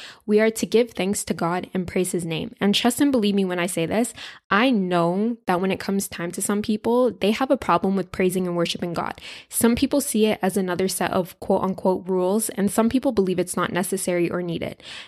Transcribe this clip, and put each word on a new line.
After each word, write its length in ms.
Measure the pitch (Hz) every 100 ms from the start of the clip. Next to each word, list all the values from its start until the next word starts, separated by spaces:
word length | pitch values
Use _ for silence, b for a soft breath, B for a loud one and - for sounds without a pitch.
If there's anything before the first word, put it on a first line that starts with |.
| B B -
We 140 | 214
are 100 | 220
to 160 | 220 170
give 260 | 220 240
thanks 320 | - 185 202 -
to 100 | 165
God 340 | 170 180 -
and 140 | 185 175
praise 280 | 185 180
his 120 | 180 170
name. 300 | 160 - -
And 140 | 196
trust 260 | 202 240 240
and 120 | 285
believe 240 | 254 202 202
me 100 | 190
when 140 | 180
I 80 | 175
say 180 | 170 165
this, 260 | 196 247 - B B -
I 220 | 196 262
know 680 | 220 180 175 170 185 226 226 -
that 160 | 175
when 100 | 190
it 80 | 180
comes 280 | - 196 -
time 240 | - 170
to 100 | 190
some 220 | 202 208
people, 480 | 214 214 226 247 247
they 180 | 185 196
have 220 | 220 262
a 60 | 262
problem 380 | - 170 190 196
with 180 | 180
praising 340 | - 185 185 180
and 80 | 175
worshiping 380 | 170 - 175
God. 280 | 165 - - B B B
Some 260 | - 233 233
people 260 | 277 190
see 240 | - 214 214
it 140 | -
as 160 | 185 196
another 300 | 185 180 190
set 240 | - 180
of 280 | 185 175 -
quote 220 | - 190
unquote 460 | 190 185 190 190 180
rules, 420 | 185 180 214 -
and 220 | - 196
some 180 | - 226
people 220 | 254 277
believe 260 | 214 185 180
it's 200 | 175 185
not 160 | 175
necessary 580 | 175 185 190 185 175 170
or 100 | 175
needed. 400 | 175 165 - - B B